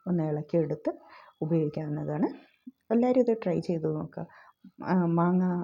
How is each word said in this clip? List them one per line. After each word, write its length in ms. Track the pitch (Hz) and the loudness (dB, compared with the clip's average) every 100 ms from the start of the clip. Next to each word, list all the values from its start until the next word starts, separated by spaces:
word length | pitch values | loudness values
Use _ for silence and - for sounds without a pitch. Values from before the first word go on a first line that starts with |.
| 185 | -4
ഒന്ന് 180 | 175 156 | -2 0
ഇളക്കിയെടുത്ത് 600 | 151 151 170 151 151 - - - - - _ | -4 -2 0 0 -2 -6 -8 -12 -20 -20 _
ഉപയോഗിക്കാവുന്നതാണ്. 880 | 156 165 151 - 151 151 151 151 285 - - _ - - - | -2 0 0 -2 -4 -4 -4 -2 -2 -4 -18 _ -20 -18 -2
എല്ലാവരും 320 | 233 247 254 | 2 4 4
ഇത് 100 | 233 226 | 2 2
ട്രൈ 140 | 185 165 | 0 0
ചെയ്ത് 300 | 165 165 156 156 | 0 -2 -2 -2
നോക്കുക. 300 | 160 - 170 - - _ 190 - | -6 -10 -12 -14 -20 _ -20 -10
ആ, 120 | - 185 170 170 | 0 2 4 2
മാങ്ങ 280 | 175 180 180 175 | 4 2 2 -2